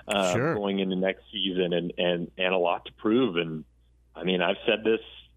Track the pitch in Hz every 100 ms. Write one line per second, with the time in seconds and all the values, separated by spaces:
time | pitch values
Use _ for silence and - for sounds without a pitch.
0 | - 104 92 90 143 131 101 98 95 92
1 | 95 95 - 104 95 90 90 85 85 -
2 | 90 87 85 - 92 92 87 90 - -
3 | 110 113 127 87 82 78 - _ _ _
4 | _ 78 87 92 87 98 - 107 110 110
5 | - - -